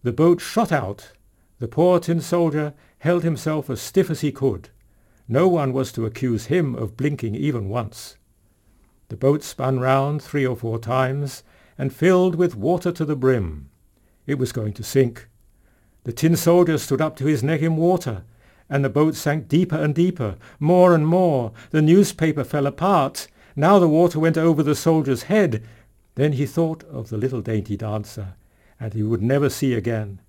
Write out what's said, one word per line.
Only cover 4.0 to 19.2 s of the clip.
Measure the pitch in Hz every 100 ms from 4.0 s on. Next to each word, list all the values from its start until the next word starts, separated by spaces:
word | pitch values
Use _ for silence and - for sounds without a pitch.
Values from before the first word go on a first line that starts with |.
| 185
as | 156
he | 151
could. | - 135 90 - _ _ _ _ _ -
No | 120 185
one | 175 139
was | 127 127
to | - 113
accuse | 117 127 113 -
him | 175 147
of | 120 110 -
blinking | 143 147 113 107
even | 143 123 95
once. | 113 107 - - - _ _ _ _ _ _ _ _ _
The | 104
boat | 135 151
spun | - - 127 135
round | 127 135 139 147
three | - 147 131
or | 120
four | 117 113
times | 113 127 131 139 143 - _ _ _ -
and | 135
filled | - 170 185 185
with | 160 175 110
water | 117 175 175
to | 175 151
the | 143
brim. | 131 127 87 76 69 _ _ _ _ _ -
It | 139
was | 120
going | 123 107
to | 101
sink. | 107 135 127 117 - _ _ _ _ _ _ _ -
The |
tin | 113 160 165
soldier | 170 175 175 151
stood | - 135
up | 156 -
to | 139
his | 147
neck | 135 160
in | 160 160
water, | 170 180 139 98 - _ _ _ _
and | 143
the | 135
boat | 139 156
sank | 156